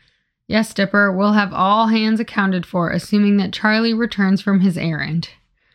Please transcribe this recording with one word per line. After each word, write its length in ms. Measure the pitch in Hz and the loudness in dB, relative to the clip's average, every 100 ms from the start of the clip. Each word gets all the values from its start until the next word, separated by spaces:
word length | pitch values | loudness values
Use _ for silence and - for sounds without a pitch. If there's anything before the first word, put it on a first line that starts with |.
| _ _ _ _ - | _ _ _ _ -4
"Yes, 260 | 214 220 | -2 -2
Dipper, 380 | - 196 202 202 | -2 0 2 2
we'll 220 | 185 208 | 2 2
have 180 | 208 196 | 2 0
all 340 | - 190 214 226 | 0 0 2 2
hands 340 | 220 220 220 | 2 2 0
accounted 440 | 226 214 196 185 170 | -2 -2 0 -2 -4
for, 240 | 180 165 | -4 -2
assuming 460 | 170 - 208 202 202 | -2 0 2 2 2
that 160 | 190 | 0
Charlie 420 | - 214 214 233 | -2 0 0 0
returns 480 | 226 233 - 190 190 | -2 -4 0 0 0
from 200 | - 196 | 2 2
his 160 | 190 170 | 2 0
errand." 500 | 165 151 139 165 - - _ _ _ | -4 -4 -4 -4 -6 -12 _ _ _